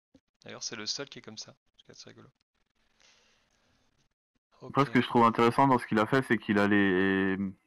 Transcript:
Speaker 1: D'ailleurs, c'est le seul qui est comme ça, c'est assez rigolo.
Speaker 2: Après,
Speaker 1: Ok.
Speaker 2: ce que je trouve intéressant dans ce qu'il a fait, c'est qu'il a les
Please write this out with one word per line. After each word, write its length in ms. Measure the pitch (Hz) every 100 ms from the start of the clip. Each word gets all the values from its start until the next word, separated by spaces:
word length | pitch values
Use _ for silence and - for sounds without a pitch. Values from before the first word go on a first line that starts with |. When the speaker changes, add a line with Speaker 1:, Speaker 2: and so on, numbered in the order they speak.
| _ _ _ _
Speaker 1:
D'ailleurs, 180 | - 110
c'est 120 | - 113
le 100 | 107
seul 220 | - 139
qui 120 | 127
est 20 |
comme 160 | 117 110
ça, 180 | - - _ _
c'est 140 | _
assez 180 | - 117
rigolo. 180 | 113 120 _ _ _ _ _ _ _ _ _ _ _ _ _ _ _ _ _ _ _ _ _ _ _
Speaker 2:
Après, 200 | 131 135
Speaker 1:
Ok. 60 | 139
Speaker 2:
ce 40 |
que 100 | 123
je 60 | 120
trouve 160 | 123
intéressant 440 | 113 113 117 117 139
dans 100 | 123
ce 80 | -
qu'il 120 | 110
a 60 | 107
fait, 160 | 135
c'est 140 | 131 113
qu'il 220 | - 101
a 80 | 101
les 720 | 104 98 92 98 95 95 95 95 95